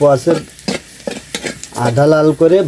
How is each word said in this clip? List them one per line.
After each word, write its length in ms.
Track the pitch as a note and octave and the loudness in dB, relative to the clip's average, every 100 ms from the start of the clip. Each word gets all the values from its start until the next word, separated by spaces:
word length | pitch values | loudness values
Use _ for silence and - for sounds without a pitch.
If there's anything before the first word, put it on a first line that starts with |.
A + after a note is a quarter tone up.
| C#3+ C3+ | 2 2
আছে, 180 | F3 D#3 - - - - - - - - - - - - - - A#2+ | 0 -4 -6 -12 -10 -10 -12 -16 -14 -14 -14 -12 -12 -12 -14 -6 -2
আধা 200 | A#2+ D3 | 2 2
লাল 160 | D#3 D#3 C#3 | 4 2 2
করে 180 | E3 F#3+ | 2 2